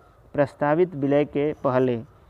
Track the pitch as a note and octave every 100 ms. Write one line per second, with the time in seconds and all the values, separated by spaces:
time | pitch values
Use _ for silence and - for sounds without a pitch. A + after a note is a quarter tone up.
0 | - _ - C#3+ C#3 - D3 D#3 F3+ D3+
1 | C#3 C#3+ D3 C#3+ D3 - C#3+ B2+ C3 A#2
2 | A2+ - _